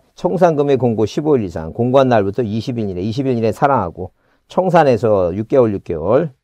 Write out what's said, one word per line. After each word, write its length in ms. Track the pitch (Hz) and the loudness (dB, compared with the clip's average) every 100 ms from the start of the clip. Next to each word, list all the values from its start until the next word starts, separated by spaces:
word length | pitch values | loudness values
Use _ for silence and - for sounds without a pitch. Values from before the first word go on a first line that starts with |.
| - - | -8 -8
청산금의 600 | 180 185 175 147 143 131 | -4 2 2 2 0 0
공고 280 | 120 110 107 | 0 0 -2
십오 300 | - 151 139 | -2 0 0
일 80 | |
이상. 300 | 98 85 80 | -2 -8 -8
공고한 340 | 80 120 135 131 | -4 0 2 4
날부터 360 | 117 98 95 | 2 0 -2
이십 340 | 113 113 123 117 | -4 -4 -6 -6
일 120 | 104 | -6
이내, 120 | 90 | -4
이십 260 | 104 110 135 | -6 -4 -2
일 100 | 120 | 0
이내 140 | 110 | -2
사랑하고. 600 | 104 143 131 90 85 92 _ _ _ _ | 0 0 2 -2 -8 -14 _ _ _ _
청산에서 880 | - 185 165 143 117 113 101 90 95 | -4 2 4 4 2 2 2 0 -2
육 140 | 110 | 0
개월, 240 | 143 117 | 2 2
육 100 | 98 | 0
개월. 480 | - 82 85 127 165 - | -6 -6 0 0 0 -8